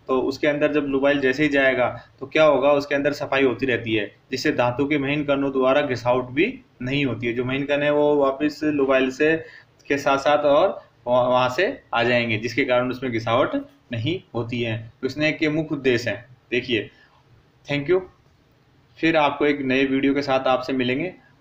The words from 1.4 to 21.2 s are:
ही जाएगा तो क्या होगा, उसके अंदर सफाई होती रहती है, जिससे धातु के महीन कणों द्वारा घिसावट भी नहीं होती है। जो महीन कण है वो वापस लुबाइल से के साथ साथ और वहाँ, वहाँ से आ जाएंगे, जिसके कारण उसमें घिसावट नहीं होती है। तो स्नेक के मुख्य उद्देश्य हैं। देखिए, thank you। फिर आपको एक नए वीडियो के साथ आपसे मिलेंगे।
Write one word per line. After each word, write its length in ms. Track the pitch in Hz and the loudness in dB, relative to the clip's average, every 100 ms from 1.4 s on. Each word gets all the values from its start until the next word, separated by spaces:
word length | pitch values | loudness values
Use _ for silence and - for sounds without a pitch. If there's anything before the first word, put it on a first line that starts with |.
ही 60 | 151 | 0
जाएगा 400 | 139 135 123 117 120 - _ | 2 2 2 -2 -4 -18 _
तो 60 | 135 | -4
क्या 180 | 156 | 4
होगा, 280 | 156 135 143 | 4 6 4
उसके 220 | 143 139 | 2 0
अंदर 180 | 143 143 | -2 -2
सफाई 320 | 143 139 135 | -2 -2 2
होती 220 | 131 113 131 | 2 2 -2
रहती 280 | 113 113 | -2 0
है, 120 | 107 101 _ - | -2 -2 _ -10
जिससे 220 | 131 156 | -2 -2
धातु 340 | 131 123 123 143 | 2 0 0 0
के 120 | 151 | 0
महीन 260 | 135 151 | 0 -2
कणों 260 | 143 139 135 | 0 0 0
द्वारा 300 | 131 131 143 | 2 2 2
घिसावट 480 | 139 117 123 127 123 | 0 -2 0 0 -2
भी 160 | 131 220 262 _ - | -2 -2 -2 _ -12
नहीं 220 | 127 143 | -4 -2
होती 220 | 135 110 120 | -2 -2 -4
है। 60 | |
जो 120 | 117 | -2
महीन 200 | 123 135 143 | -4 -4 -2
कण 160 | 143 | 0
है 80 | 147 | 2
वो 220 | 147 147 147 | 2 4 4
वापस 440 | 139 139 151 - | 2 0 -4 -2
लुबाइल 460 | 151 147 135 131 131 | -2 0 2 2 0
से 240 | 127 151 160 - - _ _ - | 0 0 0 -4 -20 _ _ -4
के 100 | 139 | -2
साथ 200 | 143 135 | 0 0
साथ 260 | 151 147 | 2 2
और 360 | 147 147 190 - - _ - | 4 4 2 -2 -16 _ -2
वहाँ, 180 | 123 | 0
वहाँ 240 | 123 127 123 | 2 2 2
से 340 | 147 208 - - | 0 -2 -4 -6
आ 80 | 117 | -2
जाएंगे, 360 | 120 120 117 107 | 2 2 0 -2
जिसके 260 | 117 143 | -4 -2
कारण 260 | 123 123 127 | 0 0 0
उसमें 200 | 120 131 | -4 -4
घिसावट 440 | 113 113 120 170 277 - _ - | -4 0 0 2 -2 -8 _ -12
नहीं 280 | 117 135 190 - | -6 -4 -6 -6
होती 280 | 117 113 123 | -8 -6 -4
है। 160 | 117 110 - - | -4 -4 -8 -8
तो 60 | 127 | -8
स्नेक 300 | 147 156 151 | -2 -2 0
के 100 | 156 | -2
मुख्य 240 | 156 151 143 | -2 -4 -2
उद्देश्य 340 | 131 117 110 | 0 2 0
हैं। 140 | 101 - - - | -6 -12 -20 -6
देखिए, 380 | 123 127 107 - _ _ _ _ - _ _ - | -4 -2 -4 -4 _ _ _ _ -20 _ _ -6
thank 240 | 143 143 | -6 0
you। 100 | 185 185 _ _ _ _ _ _ _ _ - | -2 -2 _ _ _ _ _ _ _ _ -4
फिर 180 | 160 160 | 0 2
आपको 300 | 143 139 147 | 2 2 0
एक 140 | 143 | 0
नए 220 | 131 131 135 | 0 0 2
वीडियो 280 | 135 139 | 2 0
के 80 | 139 | 0
साथ 240 | 135 131 131 | 0 0 2
आपसे 240 | 127 - | 0 -2
मिलेंगे। 400 | 131 123 135 180 - | -2 -2 -2 -6 -10